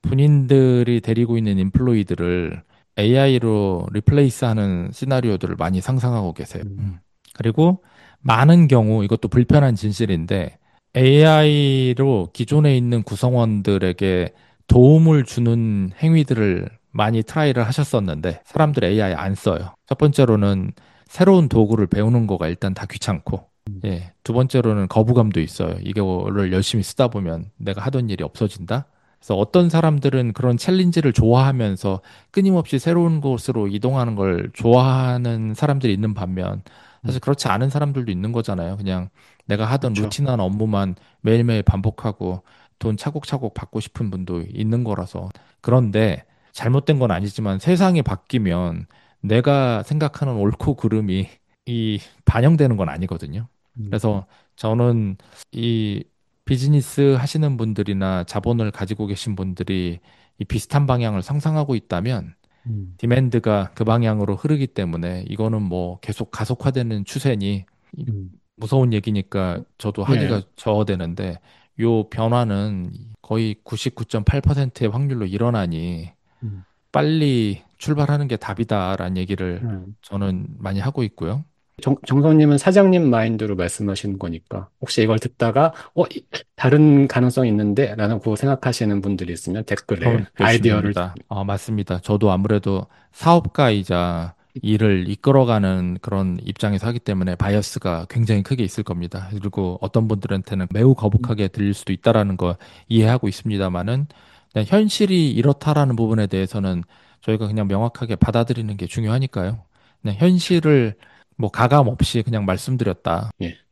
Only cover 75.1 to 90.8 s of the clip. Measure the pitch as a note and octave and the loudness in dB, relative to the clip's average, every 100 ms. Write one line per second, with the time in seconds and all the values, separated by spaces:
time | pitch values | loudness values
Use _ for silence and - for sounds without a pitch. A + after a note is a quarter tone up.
75.1 | B2 G2 G2+ A#2 A#2 F2+ D#2+ E2+ E2+ F2 | -4 -4 -2 -2 0 -2 -4 -6 -8 -12
76.1 | _ _ _ A2+ G2 F#2 _ _ D3 D3 | _ _ _ -14 -14 -18 _ _ -2 0
77.1 | D#3+ D3 B2 G#2+ F#2+ _ _ - D3+ C#3+ | 2 2 2 0 -4 _ _ -4 -2 0
78.1 | D3 C#3+ A2+ - G2 A#2 G#2+ F#2 F#2+ F2+ | 0 -2 -4 -6 -6 -2 -2 -2 -4 -4
79.1 | F#2 F2+ F#2+ F#2 F2+ A#2 G2 F#2 G#2+ - | -4 -4 -4 -4 -6 -8 -10 -12 -20 -12
80.1 | G2+ G2 F#2 G2 - F#2+ G2 A#2+ C#3 A2 | -6 -4 -4 -8 -10 -6 -4 -4 -4 -6
81.1 | - E2 A#2+ D#3 _ _ - - C#3 - | -6 -6 -6 -8 _ _ -8 -2 -2 0
82.1 | C3+ D3+ D#3 D3+ C#3+ - F#3+ G3 F3+ D#3 | 2 6 6 6 4 4 6 6 6 4
83.1 | A#2+ A2+ A2+ A2 F#2+ F2 - G#2 F#2+ G2+ | 2 0 -2 -4 -2 -4 -4 -6 -4 -6
84.1 | G2 F#2 E2 _ - F#2 _ - - A2 | -6 -8 -10 _ -14 -14 _ -6 0 2
85.1 | A2 - _ A#2 A#2 D#3+ - - - F3+ | 2 -2 _ 0 2 2 0 -10 -2 -2
86.1 | - _ - - - C3 C#3+ D3+ C#3+ C3+ | -4 _ -16 -16 -2 2 6 8 6 4
87.1 | B2+ B2 B2 B2 G#2 G#2 G2+ C#3+ G#2+ G#2 | 2 0 2 0 2 0 0 -2 -2 -2
88.1 | A2+ A2+ G#2 C#3 C3+ C3+ A#2 A2 G2+ G2 | -2 -2 -2 -2 0 -2 -2 0 -2 -2
89.1 | F#2+ F2 E2+ - G2 G#2+ G2+ - G2+ A#2+ | -4 -6 -8 -8 -8 -4 -6 -4 -2 0
90.1 | A#2 G2+ - G#2+ A2+ A2+ G2+ | 0 -4 0 2 4 4 2